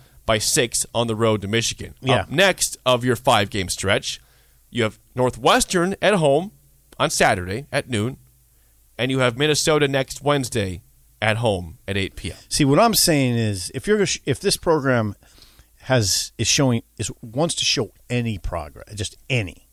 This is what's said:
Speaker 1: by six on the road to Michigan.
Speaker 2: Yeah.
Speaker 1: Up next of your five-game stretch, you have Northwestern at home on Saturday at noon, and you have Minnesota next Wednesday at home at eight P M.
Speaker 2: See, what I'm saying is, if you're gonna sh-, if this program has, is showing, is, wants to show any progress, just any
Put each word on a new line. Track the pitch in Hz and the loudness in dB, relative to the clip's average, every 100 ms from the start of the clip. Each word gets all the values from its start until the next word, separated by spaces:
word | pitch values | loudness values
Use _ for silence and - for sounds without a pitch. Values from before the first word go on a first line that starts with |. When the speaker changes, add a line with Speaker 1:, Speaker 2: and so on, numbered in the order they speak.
| - - - | -20 -8 -2
Speaker 1:
by | 110 | 0
six | - 147 120 - - | 0 0 0 -2 -4
on | 117 117 | -2 -2
the | |
road | 107 113 107 | 0 2 0
to | 95 | 0
Michigan. | 113 - - 82 - | -2 -2 -4 -12 -6
Speaker 2:
Yeah. | 131 107 | -2 -2
Speaker 1:
Up | - | 0
next | 147 196 175 - - | 2 2 2 -4 -2
of | 127 123 | 0 2
your | 123 | 2
five-game | 117 139 113 101 101 90 | 0 2 2 2 -4 -6
stretch, | - 95 120 - - _ _ _ _ _ | -4 -2 -2 -4 -12 _ _ _ _ _
you | 120 | -2
have | 110 - _ | -2 -4 _
Northwestern | 127 127 113 143 247 - 180 175 - | -2 -2 2 2 2 2 0 0 0
at | 175 | 2
home | 202 151 143 190 - _ _ _ - | 4 4 2 0 -12 _ _ _ -4
on | 147 | -2
Saturday | - 156 98 90 110 147 | 2 2 2 -2 -8 -6
at | 147 - | -6 -2
noon, | 110 117 - _ _ _ _ _ _ _ - | -2 -2 -6 _ _ _ _ _ _ _ -6
and | 127 | -2
you | 131 | 2
have | 123 120 | 0 2
Minnesota | 151 143 165 151 143 | 0 2 2 2 2
next | 139 131 - | 0 -4 -4
Wednesday | 135 143 113 113 95 87 - _ _ - | 0 0 0 -4 -4 -6 -14 _ _ -4
at | 110 107 | -2 0
home | 120 95 85 - - | 0 -2 -4 -12 -6
at | 98 | -4
eight | 95 | -4
P | - 92 | -6 -12
M. | - - | -12 -4
Speaker 2:
See, | - | 0
what | 139 151 | 4 6
I'm | 233 | 4
saying | 190 - 147 127 117 | 4 2 2 2 0
is, | 110 95 - | -2 -4 -8
if | 131 196 | -6 0
you're | 214 | 0
gonna | |
sh-, | 185 - | 0 -2
if | - 123 | -4 -2
this | 196 - | -2 -2
program | 175 156 135 120 107 - _ - - - - _ | 0 0 2 2 0 -6 _ -20 -20 -20 -20 _
has, | - 127 101 - - - | 0 2 2 -2 -4 -4
is | 107 | 0
showing, | - 135 117 - - | 2 2 0 -4 -8
is, | 110 - | -8 -8
wants | 117 120 170 | -8 -4 -2
to | - | -2
show | - 143 101 _ - | -2 -2 -4 _ -6
any | 123 117 101 | -4 -2 -4
progress, | - 85 76 - - | -6 -6 -8 -14 -14
just | 104 - - - | -10 -10 -10 -4
any | 127 92 - _ | -4 -4 -10 _